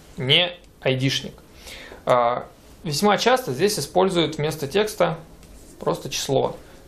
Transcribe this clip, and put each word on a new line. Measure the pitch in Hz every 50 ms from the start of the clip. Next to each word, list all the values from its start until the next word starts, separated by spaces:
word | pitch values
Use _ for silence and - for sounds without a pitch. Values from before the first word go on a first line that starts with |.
| - - - -
не | 139 127 143 165 180 175 175 - - - - -
айдишник. | - 135 131 127 131 135 - - - - - - - - - - - - - - - - - - -
А, | - 127 123 120 117 123 - - - - - - - - - -
весьма | 165 143 143 202 208 196 -
часто | - 233 262 254 262 - 127
здесь | 123 175 208 202 -
используют | 135 - - 175 190 190 170 170 165 143 -
вместо | - 147 156 156 - 143 131
текста | - 202 214 214 - - 175 170 160 - - - - - - - - - - - - -
просто | - 151 160 165 - 143
число, | - - - - 139 131 127 123 - - - - - - -